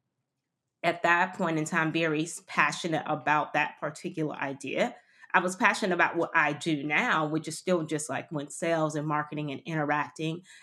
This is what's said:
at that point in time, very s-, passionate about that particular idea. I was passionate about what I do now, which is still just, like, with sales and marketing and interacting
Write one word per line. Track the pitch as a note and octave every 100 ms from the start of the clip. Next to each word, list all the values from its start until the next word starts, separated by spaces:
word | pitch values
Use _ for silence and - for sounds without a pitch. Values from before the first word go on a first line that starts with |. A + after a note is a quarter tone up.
| _ _ _ _ _ _ _ _
at | E3+ E3
that | E3+ F3 F#3 F#3+
point | E3+ D#3
in |
time, | D#3 E3+ D#3+
very | E3 E3 D3+
s-, | D#3+ - -
passionate | - D3 C#3+ F3 D#3 -
about | D3 C#3+ D3+ C#3+
that | D3 D3 -
particular | D3+ D3+ F3+ D#3+ D3+ -
idea. | C#3 C#3 C3+ - A#3+ - _ _ -
I | F#3
was | F3+ F#3
passionate | G#3 G#3+ G3+
about | F3 D#3+ E3+
what | D#3
I | E3 D3+
do | D3 E3+ D3
now, | D3 D#3 A#3+ E3+ D3+
which | D#3 D#3
is | -
still | F#3 F3
just, | D#3 D3+ -
like, | C3 -
with | D3+ D3
sales | - E3+ E3 D#3 D3+
and | D3+
marketing | D3+ D3+ D3+ D3
and | C3+ -
interacting | D#3+ D3 D3 C#3+ - D#3+ F3 - -